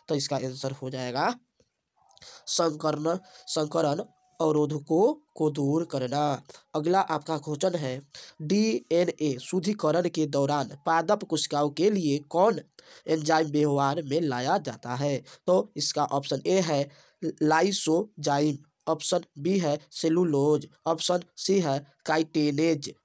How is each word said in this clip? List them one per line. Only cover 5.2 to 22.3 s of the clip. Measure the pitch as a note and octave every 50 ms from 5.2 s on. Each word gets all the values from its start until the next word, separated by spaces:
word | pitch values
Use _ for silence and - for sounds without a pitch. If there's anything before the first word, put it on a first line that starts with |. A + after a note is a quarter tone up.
| _ _ _
को | - D#3+ D#3
दूर | C#3 D3+ C#3+ C#3 D3 D#3+ E3+
करना। | - - C3+ B2+ B2 C3+ C#3+ D3+ D3 C#3 - - - - - - _ -
अगला | D#3 D3+ E3 F#3 G3
आपका | F#3 - D#3+ D3 D3 - D#3+ D3
क्वेश्चन | C#3+ D3+ D3+ C#3+ F#3 F#3+ F3+
है | E3+ D3 C3 B2+ C3+ - _ _ - - - - _ D#3
डीएनए | D3+ F#3 G#3 G#3+ A3 G#3+ - - _ E3 E3+ F3+ F3 - - D3+ D3 B2+ A#2+
शुद्धिकरण | - - - F#3 - G3+ G#3 - - D#3 D#3 E3+ F3 E3+
के | E3 - D#3 C#3+
दौरान | C#3 C#3 C#3 C#3 D3 D3 D3 - - - _
पादप | F3 D#3+ E3 E3 E3 G#3 G#3 -
कोशिकाओं | - E3 D#3 - - D3+ C#3+ D3 D3 C#3+
के | D3 E3+ G#3
लिए | G#3+ G3 E3 D3 C#3 D3 D3 -
कौन | - E3+ F#3 A3+ G3+ D3 - - _ - - - - - _
एंजाइम | - D#3+ D#3+ D3+ D3+ D#3+ D#3+ E3 D3+
व्यवहार | C#3+ D3 D3+ D3 C#3+ C#3 C#3 C#3 D3 F3 D#3
में | C3+ C#3 E3
लाया | E3+ D3 B2+ A#2+ B2+ C#3 F3+ G3+
जाता | D3+ C3+ A2+ - - A#2+ B2
है? | B2+ C#3+ D3 C#3+ B2 - - - - _
तो | - F3+ F#3+ G#3+ - _
इसका | D3 C#3+ - - D3+ D3
ऑप्शन | - - C#3 C#3+ - - C#3 -
ए | E3+ F3+ F#3+ F3
है | D#3+ D#3 C#3 C#3+ C#3 - - - _ _ _ - F#3+ - - D3+
लाइसोजाइम, | D3+ D#3 D#3+ F3 G3+ G3 - - D#3 D#3 F3 G#3 - _ - D3 D3+ C#3+ C#3 D3+ D3+ C#3+ C#3+ - _ _ _ _
ऑप्शन | - D#3+ D#3 - - F3+ F3 - - _ D3
बी | C#3+ F3 G3 G3
है | F3 D3+ C#3+ D3+ - _ -
सेलुलोज, | - - E3 D#3+ F3 F#3 E3+ D3 C#3 C#3 D3+ D3+ D3 D3+ - - _ _
ऑप्शन | D#3 E3 D#3+ - - F3+ F3+ E3+ - _
सी | - - - G3 G3
है | F3 D3 C3+ D3 C#3+ - _ _ _
काइटिनेज, | - D#3 D#3+ D#3+ D#3